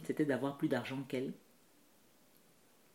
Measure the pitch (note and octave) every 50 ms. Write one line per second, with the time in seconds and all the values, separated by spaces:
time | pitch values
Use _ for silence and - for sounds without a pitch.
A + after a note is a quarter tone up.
0 | - - - - D3+ C#3 C3 A#2 C3 C#3 C#3 - D#3+ D3 C3+ A#2+ A#2 - C3+ C3+
1 | C3+ C3+ - B2+ C3 - - - - - - - - - - - - - - -
2 | - - - - - - - - - - - - - - - - - - -